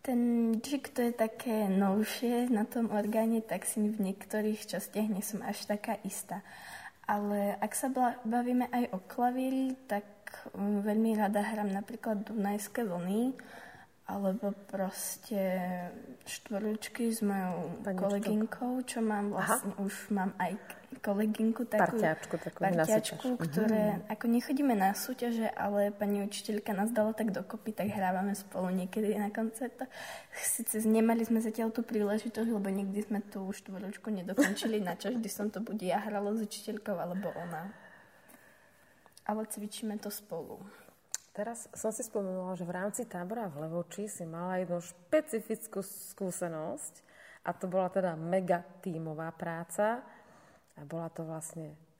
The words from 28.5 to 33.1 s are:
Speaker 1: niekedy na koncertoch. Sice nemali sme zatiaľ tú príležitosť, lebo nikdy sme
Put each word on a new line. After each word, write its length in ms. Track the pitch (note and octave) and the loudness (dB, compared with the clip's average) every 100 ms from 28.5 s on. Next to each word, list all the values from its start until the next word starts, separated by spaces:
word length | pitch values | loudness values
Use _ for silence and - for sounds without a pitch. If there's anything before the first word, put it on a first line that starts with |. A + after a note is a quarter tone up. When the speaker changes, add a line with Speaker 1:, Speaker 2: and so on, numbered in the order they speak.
| F#3+ F#3 | -2 0
Speaker 1:
niekedy 400 | F#3 F3+ G#3+ G#3+ | 0 0 0 0
na 160 | G#3 G#3 | 2 0
koncertoch. 640 | G#3 A3 A3 B3 - C4 - - - - | 0 -2 -2 -6 -6 -10 -10 -12 -12 -12
Sice 480 | - - - A#3 G#3+ | -6 -2 -2 -2 2
nemali 400 | A3 A3 A3+ A3+ | 6 8 8 6
sme 220 | A3+ A3+ | 4 4
zatiaľ 240 | A3 A3 A3+ | 2 0 0
tú 160 | A3 | 0
príležitosť, 640 | A#3 A3+ G#3 G#3+ A#3 A3 A3+ | 0 2 4 2 0 0 0
lebo 160 | A3 G3 | 2 2
nikdy 380 | G3 G3 G3+ | 0 0 -2
sme 160 | G#3+ | 0